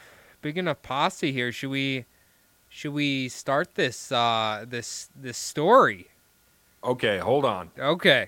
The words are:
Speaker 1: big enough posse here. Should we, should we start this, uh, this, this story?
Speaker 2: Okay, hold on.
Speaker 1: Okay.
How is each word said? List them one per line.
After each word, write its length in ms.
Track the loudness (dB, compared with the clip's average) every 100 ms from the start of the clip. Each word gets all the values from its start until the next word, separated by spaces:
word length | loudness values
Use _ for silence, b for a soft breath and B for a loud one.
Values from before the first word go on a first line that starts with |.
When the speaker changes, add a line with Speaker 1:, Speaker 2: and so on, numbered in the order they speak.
| B B B B
Speaker 1:
big 160 | -6 -4
enough 240 | -2 -4
posse 500 | -4 0 0 0 -2
here. 220 | 0 -2
Should 160 | -4 -4
we, 360 | -2 -2 -4 -8 b b b b b _
should 240 | -12 -6
we 340 | -2 0 0 -4
start 460 | -6 0 0 0
this, 360 | -2 -2 -2 -2
uh, 540 | 2 4 2 0 -4 -8
this, 440 | -10 -8 -12 -14
this 220 | -14 -12 -10
story? 680 | -8 0 6 6 6 0 -14 _ _ _ _ _ _ -8
Speaker 2:
Okay, 360 | -4 0 2 2
hold 260 | 2 2
on. 260 | 2 -2 -8 -4
Speaker 1:
Okay. 460 | -2 2 4 4